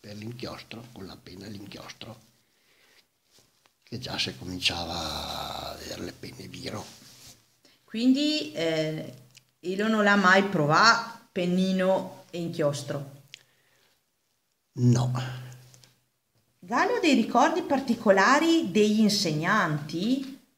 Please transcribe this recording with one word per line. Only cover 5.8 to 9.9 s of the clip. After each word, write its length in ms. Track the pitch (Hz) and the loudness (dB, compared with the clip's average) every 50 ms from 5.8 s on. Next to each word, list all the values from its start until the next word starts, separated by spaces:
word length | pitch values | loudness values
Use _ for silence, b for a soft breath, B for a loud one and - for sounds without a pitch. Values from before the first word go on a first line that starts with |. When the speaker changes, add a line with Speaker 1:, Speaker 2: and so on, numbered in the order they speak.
| - - - - | -12 -14 -12 -10
Speaker 1:
le 100 | 90 87 | -12 -12
penne 340 | - - - - - - 95 | -12 -14 -16 -16 -16 -16 -18
biro. 380 | 92 - 90 85 - 104 107 - - B B B B B B B B B B B _ _ _ b b b b | -16 -16 -14 -12 -10 -10 -10 -12 -14 B B B B B B B B B B B _ _ _ b b b b
Speaker 2:
Quindi, 720 | _ _ - 220 240 262 262 277 294 302 302 302 - - | _ _ -6 0 2 4 4 4 2 0 -2 -2 -4 -6
eh, 600 | - - 165 160 160 156 156 156 156 156 - - - - - _ _ - _ _ _ _ | -6 -4 -2 -2 0 0 -2 -2 -4 -6 -10 -12 -16 -20 -20 _ _ -20 _ _ _ _
Ilo 280 | - 175 190 190 208 | -8 -6 -4 -2 0
non 160 | 220 | 0